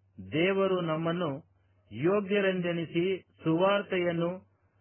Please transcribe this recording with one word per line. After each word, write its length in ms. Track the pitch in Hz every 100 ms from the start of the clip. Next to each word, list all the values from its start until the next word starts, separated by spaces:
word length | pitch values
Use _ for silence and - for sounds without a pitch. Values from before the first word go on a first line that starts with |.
| _ - 95
ದೇವರು 500 | 143 185 196 190 185
ನಮ್ಮನ್ನು 600 | 165 156 165 170 165 139 - _ _ _ -
ಯೋಗ್ಯರೆಂದೆನಿಸಿ 1300 | 104 160 202 190 208 196 185 175 170 156 165 185 180 - _
ಸುವಾರ್ತೆಯನ್ನು 1040 | 165 160 190 202 196 185 175 170 170 185 - _ _ _